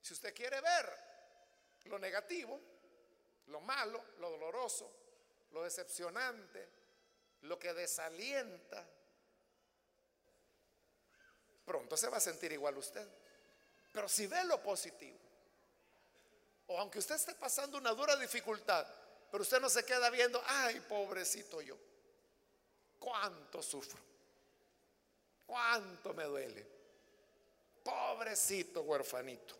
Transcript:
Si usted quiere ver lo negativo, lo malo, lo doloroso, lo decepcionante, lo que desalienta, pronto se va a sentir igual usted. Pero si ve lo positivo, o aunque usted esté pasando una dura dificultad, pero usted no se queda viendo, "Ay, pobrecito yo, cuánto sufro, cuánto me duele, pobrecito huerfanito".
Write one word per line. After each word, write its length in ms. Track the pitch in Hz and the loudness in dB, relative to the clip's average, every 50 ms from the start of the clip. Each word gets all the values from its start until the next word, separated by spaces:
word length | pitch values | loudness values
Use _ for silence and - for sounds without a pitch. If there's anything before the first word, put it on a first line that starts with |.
Si 120 | - - 170 | -12 -10 -12
usted 200 | 147 - 208 - | -8 -10 -10 -8
quiere 260 | - 233 247 277 269 | -6 -4 -2 -2 2
ver 320 | 277 330 349 339 254 - - - - - - - - - - - - _ _ _ _ _ _ _ - | 4 6 6 6 4 2 -6 -10 -14 -18 -20 -20 -20 -20 -20 -20 -20 _ _ _ _ _ _ _ -12
lo 120 | 180 196 202 | -8 -8 -4
negativo, 640 | 190 190 175 202 208 - 349 349 277 220 262 285 - - - - - - - - - _ _ _ _ _ _ _ _ - | -4 -2 -2 -2 -2 -2 -6 -6 -4 -6 -10 -12 -12 -18 -20 -20 -20 -20 -20 -20 -20 _ _ _ _ _ _ _ _ -14
lo 120 | 147 151 | -14 -10
malo, 440 | 165 220 269 277 240 214 226 233 233 - - - | -4 -2 0 0 0 -2 -2 -6 -8 -10 -14 -8
lo 100 | 170 175 | -6 -6
doloroso, 640 | 160 151 156 160 170 240 262 - - - 135 117 - - - - - - _ _ _ _ _ _ | -6 -6 -6 -6 -4 -4 -2 -2 -2 -4 -6 -8 -18 -20 -20 -20 -20 -20 _ _ _ _ _ _
lo 120 | - 156 165 | -8 -6 -6
decepcionante, 1120 | 175 165 - 180 - - - 175 170 175 226 262 254 240 226 196 180 - 190 196 - - - _ _ _ _ _ _ _ _ _ _ _ _ | -4 -6 -6 -8 -8 -8 -6 -6 -4 -2 -2 -2 -2 -4 -6 -14 -14 -14 -14 -14 -14 -18 -20 _ _ _ _ _ _ _ _ _ _ _ _
lo 180 | - 151 175 175 | -8 -6 -6 -4
que 140 | 175 175 170 | -4 -6 -4
desalienta, 1080 | 165 175 175 - 170 160 160 165 170 214 262 285 277 247 226 185 170 - - - - 170 160 - - _ _ _ _ _ _ _ _ _ _ _ _ _ _ _ _ _ _ _ _ _ _ _ _ _ _ _ _ _ _ _ _ _ _ _ _ _ _ _ _ _ _ _ _ - - - _ _ _ _ - _ | -2 -2 -2 -2 -2 -4 -6 -6 -6 -6 -2 -2 -2 -4 -4 -10 -14 -14 -12 -12 -12 -12 -14 -20 -20 _ _ _ _ _ _ _ _ _ _ _ _ _ _ _ _ _ _ _ _ _ _ _ _ _ _ _ _ _ _ _ _ _ _ _ _ _ _ _ _ _ _ _ _ -20 -20 -20 _ _ _ _ -18 _
pronto 320 | - 180 143 120 117 160 | -2 -2 -2 -2 0 2
se 140 | 151 - - | 2 2 2
va 80 | 254 220 | 4 2
a 40 | |
sentir 300 | - 185 160 160 180 165 | 2 2 0 -2 -4 -4
igual 260 | 156 135 139 147 139 139 | -2 0 0 0 0 -2
usted. 300 | 131 - - 101 107 202 - - - - - - _ - - _ _ _ _ _ _ _ _ | -6 -8 -8 -8 -12 -12 -16 -20 -20 -20 -20 -20 _ -20 -20 _ _ _ _ _ _ _ _
Pero 160 | 214 208 196 | -4 -2 0
si 160 | - - 214 196 | 0 0 0 2
ve 160 | 311 349 370 | 2 2 4
lo 160 | 359 - - | 4 2 2
positivo, 580 | - 202 196 175 - 170 - - 156 135 120 - - - - - _ _ _ _ _ _ _ _ _ _ _ _ _ _ _ - - _ _ _ _ _ _ _ _ - | 2 0 -2 -2 -2 -6 -8 -14 -16 -16 -16 -18 -20 -20 -20 -20 _ _ _ _ _ _ _ _ _ _ _ _ _ _ _ -20 -20 _ _ _ _ _ _ _ _ -4
o 120 | 185 175 | -2 -2
aunque 200 | 202 196 - 220 | -2 -2 -2 -4
usted 160 | 190 - 302 | -2 0 0
esté 200 | 311 - - 370 | 0 0 -2 -2
pasando 420 | - - 262 - - 277 277 277 285 | -6 -2 0 0 0 0 -2 -4 0
una 140 | 262 233 | 2 2
dura 240 | 220 226 285 302 285 | 2 2 6 6 6
dificultad, 720 | 277 254 220 - 240 226 - 214 208 - - - 165 151 - - - - - - - - - | 6 4 -2 -2 -4 -2 -2 -4 -2 4 4 4 4 4 0 -8 -18 -18 -20 -20 -20 -14 -6
pero 120 | - 208 202 | -4 -2 2
usted 160 | - 262 254 | 6 6 6
no 100 | 269 262 | 6 6
se 160 | 240 240 233 | 4 4 4
queda 240 | 240 254 247 240 240 | 4 4 6 6 6
viendo, 320 | 240 247 240 247 240 240 233 - | 8 8 6 6 6 2 2 2
"Ay, 320 | 269 277 262 240 226 - | 2 4 4 4 2 0
pobrecito 800 | - - 214 208 202 190 196 185 180 - - 208 202 - - 160 | -4 -2 0 0 0 0 0 -2 0 0 0 -2 -4 -8 -8 -10
yo, 160 | 147 131 131 - - - - - _ - _ _ _ _ _ _ _ _ _ _ _ _ _ _ _ _ _ _ | -8 -10 -12 -16 -16 -20 -20 -20 _ -20 _ _ _ _ _ _ _ _ _ _ _ _ _ _ _ _ _ _
cuánto 640 | - 247 247 214 196 202 175 160 147 - - 165 | -4 -2 0 2 0 0 -2 -6 -16 -8 -6 -6
sufro, 380 | 151 - - 139 135 - - - - - - - - _ _ _ _ _ _ _ _ _ _ _ _ _ _ _ _ _ _ _ _ _ _ _ _ | -4 -4 -4 -4 -6 -8 -12 -14 -16 -20 -20 -20 -20 _ _ _ _ _ _ _ _ _ _ _ _ _ _ _ _ _ _ _ _ _ _ _ _
cuánto 680 | - - 247 240 233 233 226 202 185 180 165 - 196 - | -4 0 2 6 6 6 4 2 -4 -12 -8 -6 -6 -4
me 100 | 165 156 | -2 -2
duele, 420 | 147 143 139 131 123 107 101 104 - - - - - - - _ _ _ _ - _ _ _ _ _ _ _ _ _ _ - - | -2 -2 -2 -4 -4 -8 -12 -14 -14 -18 -20 -20 -20 -20 -20 _ _ _ _ -20 _ _ _ _ _ _ _ _ _ _ -6 -4
pobrecito 1000 | - 254 - - - 233 226 226 220 214 196 - - 196 190 170 170 - 170 | -2 0 0 2 0 0 0 0 0 2 4 4 4 4 2 0 -2 -2 -4
huerfanito". 760 | 151 147 151 139 135 - - 127 127 135 127 117 - - - - | 2 2 2 2 2 0 -2 -4 -4 -6 -10 -12 -14 -16 -18 -18